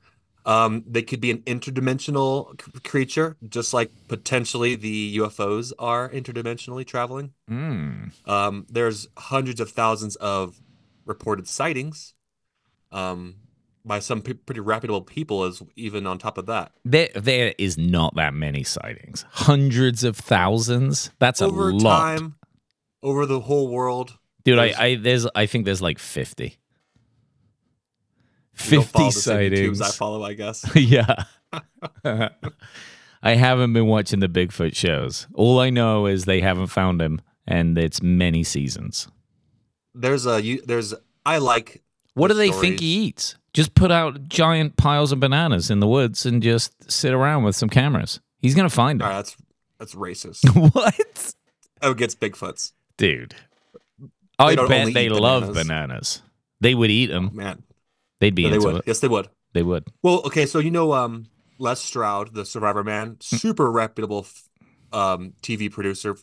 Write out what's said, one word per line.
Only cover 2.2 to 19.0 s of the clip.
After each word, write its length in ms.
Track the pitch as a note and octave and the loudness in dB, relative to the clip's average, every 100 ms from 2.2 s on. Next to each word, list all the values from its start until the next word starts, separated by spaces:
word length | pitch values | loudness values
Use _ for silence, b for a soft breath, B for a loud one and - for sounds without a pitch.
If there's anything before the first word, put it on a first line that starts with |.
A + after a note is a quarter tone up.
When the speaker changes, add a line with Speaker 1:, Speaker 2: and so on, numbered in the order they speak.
| C3+ C#3 - - | 0 -2 -6 -16
Speaker 1:
c-, 100 | - C3 | -20 -18
creature, 520 | - C#3 C3 - D#3+ D#3+ A2+ | -4 -2 -2 -2 -4 -4 -10
just 260 | A#2+ A2+ | -8 -2
like 160 | B2 A2+ - _ | -2 -2 -6 _
potentially 680 | A2+ - C3 A#2+ B2 A#2+ A#2+ | -10 -4 -4 -4 -2 -2 -2
the 120 | G#2+ | -6
U 380 | G#2+ G#2 G#2 G#2+ | -6 -4 -2 -4
F 140 | G#2 | -4
Os 320 | G2+ G#2+ A#2+ - | -4 -4 -6 -8
are 320 | A#2+ A#2+ B2+ | -4 -4 -4
interdimensionally 760 | B2+ B2+ A#2+ A#2 A#2 - B2+ B2+ | -8 -10 -8 -8 -10 -12 -14 -8
traveling. 460 | B2+ A#2+ C3 C#3+ - - | -6 -6 -8 -14 -16 -10
Speaker 2:
Mm. 640 | A#2 D#3+ A2+ D2 A1 G1+ - - | -8 -6 -6 -6 -10 -14 -16 -4
Speaker 1:
Um, 360 | G2+ G2+ G2+ F#2+ | -2 -2 -4 -8
there's 380 | A#2 A#2 G#2 - - | -2 -2 -2 -12 -20
hundreds 420 | - C3 C3 A2+ | -6 -4 -4 -6
of 100 | A2 | -8
thousands 440 | - A2+ A2 G#2+ - | -2 0 0 -6 -8
of 440 | G2+ G2 F#2+ - _ _ _ _ | -4 -4 -4 -10 _ _ _ _
reported 440 | - G2+ - G#2 F2+ | -14 -10 -6 -6 -6
sightings, 680 | - D3+ B2+ C#3+ D3+ - _ _ _ _ _ _ _ _ | -6 -4 -4 -8 -14 -20 _ _ _ _ _ _ _ _
um, 440 | F#2+ F#2 F2+ F2+ F#2+ A2 _ _ _ | -10 -8 -8 -12 -18 _ _ _ _
by 140 | A2+ G#2 | -8 -8
some 240 | - A2+ | -4 -6
pe-, 120 | A2+ | -6
pretty 260 | C3 - A#2+ | -12 -12 -8
reputable 420 | G#2 A2 A#2 G2+ | -2 -2 -2 -6
people, 400 | F#2 - D#3 G2+ | -6 -10 -4 -2
as 180 | F#2 F2+ F2 | -4 -6 -18
even 320 | - A2+ G#2 G2 | -14 -10 -8 -8
on 100 | F#2 | -6
top 200 | A2 A2 | -8 -8
of 80 | G2+ | -6
that. 240 | A2+ E2 _ | -8 -8 _
Speaker 2:
There, 240 | - D3+ E3+ - | 0 2 2 -2
there 360 | G#2 B2+ A#2 - | 0 0 0 -2
is 180 | F#2+ D#2+ | -4 0
not 380 | E2+ F2 D#2+ | 0 2 0
that 180 | - D#2 | 0 -2
many 300 | C#2+ D2+ C#2+ | -2 -6 -6
sightings. 640 | C2 - - - | -6 -8 -10 -16